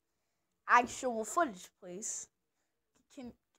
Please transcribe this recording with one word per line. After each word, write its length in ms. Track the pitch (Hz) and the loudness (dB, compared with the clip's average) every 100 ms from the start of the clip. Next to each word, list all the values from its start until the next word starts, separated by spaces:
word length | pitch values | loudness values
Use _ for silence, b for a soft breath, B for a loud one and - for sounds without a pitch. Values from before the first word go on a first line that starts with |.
| _ _ _ _ _ _ - | _ _ _ _ _ _ 6
actual 560 | 233 247 - 254 226 | 6 6 -2 -2 -2
footage, 460 | 220 - 320 180 - _ | -2 2 0 -2 -18 _
please. 460 | 185 180 220 - - _ _ _ _ _ _ _ _ - | -12 -10 -8 -8 -12 _ _ _ _ _ _ _ _ -16
Can, 180 | 240 - _ | -16 -18 _